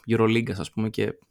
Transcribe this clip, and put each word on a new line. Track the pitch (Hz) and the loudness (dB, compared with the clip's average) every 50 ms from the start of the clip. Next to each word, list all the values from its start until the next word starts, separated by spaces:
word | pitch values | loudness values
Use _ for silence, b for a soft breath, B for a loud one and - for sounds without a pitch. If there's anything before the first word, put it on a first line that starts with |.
| _ 113 | _ -2
Euroleague, | 113 113 110 110 113 117 117 - 95 95 | 2 4 4 4 4 2 0 -2 -6 -6
ας | 80 - | -8 -6
πούμε, | - 110 110 110 | -4 -4 -4 -2
και | - - 104 101 - - _ _ | -2 -2 -2 -2 -4 -8 _ _